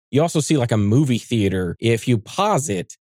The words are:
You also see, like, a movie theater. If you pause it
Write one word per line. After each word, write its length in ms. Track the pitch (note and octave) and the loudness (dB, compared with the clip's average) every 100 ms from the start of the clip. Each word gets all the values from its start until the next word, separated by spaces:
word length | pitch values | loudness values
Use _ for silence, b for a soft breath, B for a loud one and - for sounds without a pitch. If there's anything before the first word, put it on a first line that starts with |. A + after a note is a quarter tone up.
| _ | _
You 120 | C3 | 0
also 180 | E3 E3 | 0 0
see, 160 | - D#3 | 0 0
like, 140 | A#2+ | 2
a 40 | A2 | 0
movie 420 | G2+ A#2+ D3 A#2 | 2 2 2 -2
theater. 580 | - A#2 G2 F#2 F2+ E2+ | -2 0 0 0 -4 -2
If 260 | A2+ A2+ - | 0 0 0
you 120 | A#2+ | -2
pause 500 | - - G#3 F3+ D3 | -2 -2 0 0 -2
it 280 | G2 - - | -6 -8 -16